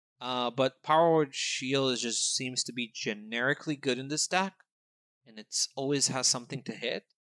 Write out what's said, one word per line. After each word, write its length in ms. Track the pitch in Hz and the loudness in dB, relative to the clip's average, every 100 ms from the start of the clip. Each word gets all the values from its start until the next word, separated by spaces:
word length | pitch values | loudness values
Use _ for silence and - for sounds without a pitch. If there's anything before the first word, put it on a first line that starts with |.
| _ _ | _ _
Uh, 300 | 127 127 120 | -4 -2 0
but 320 | 123 131 - | 2 0 0
Power 300 | - 156 170 | 2 6 6
Word 220 | 160 143 | 6 2
Shield 580 | - - - 131 135 131 | -2 -4 -4 0 2 2
is 100 | 120 | 0
just 320 | 120 107 - | -2 0 0
seems 300 | - 127 123 | -2 -2 -4
to 80 | - | -4
be 180 | 120 117 | -4 -6
generically 840 | - 120 104 107 117 131 143 156 143 | -4 -4 -4 -6 -2 0 0 -2 -2
good 220 | 139 123 | 0 -2
in 100 | 135 | -2
this 180 | 151 - | -2 0
deck, 280 | 185 190 - _ _ _ _ _ _ 117 | 0 -2 -6 _ _ _ _ _ _ -20
and 120 | 110 | -20
it's 300 | - - - - | -8 -4 -4 -2
always 320 | 135 143 131 | 0 2 2
has 180 | 131 - | 2 0
something 360 | 127 120 131 | 0 -4 -10
to 80 | - | -10
hit, 320 | 104 117 - - _ | -6 -6 -6 -8 _